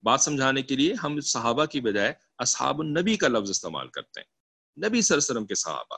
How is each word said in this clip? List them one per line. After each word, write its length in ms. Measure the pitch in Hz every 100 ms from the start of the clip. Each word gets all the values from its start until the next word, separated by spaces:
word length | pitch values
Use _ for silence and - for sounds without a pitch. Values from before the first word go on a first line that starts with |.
بات 180 | 107 135
سمجھانے 400 | - 147 135 135
کے 140 | 131 131
لیے 180 | 151 247
ہم 160 | 156 147
صحابہ 460 | 139 123 117 120 156
کی 160 | 143
بجائے 320 | 117 104 104 151 _ _
اصحاب 420 | 123 - 131 143
النبی 360 | 156 151 180 214
کا 100 | 151
لفظ 220 | 117 101
استعمال 380 | 95 92 78 64
کرتے 320 | 69 - -
ہیں، 80 | - _ _ _ _ -
نبی 240 | 196 240
صلی 140 | 214 151
اللہ 80 |
علیہ 80 | 147
وسلم 140 | 120 104
کے 100 | 95
صحابہ 420 | - 71 -